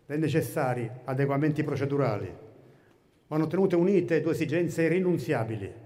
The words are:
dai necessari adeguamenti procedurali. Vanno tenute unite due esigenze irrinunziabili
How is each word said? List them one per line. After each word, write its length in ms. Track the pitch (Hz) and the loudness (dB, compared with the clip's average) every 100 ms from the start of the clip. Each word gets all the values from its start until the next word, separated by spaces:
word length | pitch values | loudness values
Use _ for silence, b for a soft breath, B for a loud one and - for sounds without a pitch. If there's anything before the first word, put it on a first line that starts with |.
| - | -8
dai 140 | 147 | -4
necessari 680 | 160 160 - 165 135 127 110 117 - | 0 0 0 -2 -2 -2 -4 -8 -6
adeguamenti 580 | 135 139 139 156 151 | -2 0 2 2 0
procedurali. 840 | 147 143 139 143 131 101 95 - - - b b b b _ _ _ | -2 -2 -2 0 0 -2 -6 -10 -18 -20 b b b b _ _ _
Vanno 200 | 156 156 | -2 0
tenute 300 | 175 190 175 | 2 2 4
unite 420 | 175 196 - 160 | 4 4 4 2
due 140 | 156 | 2
esigenze 500 | 151 160 160 175 165 | 0 0 0 0 0
irrinunziabili 880 | 160 175 180 170 131 135 107 107 98 - | 2 2 2 0 0 -2 -2 -6 -8 -12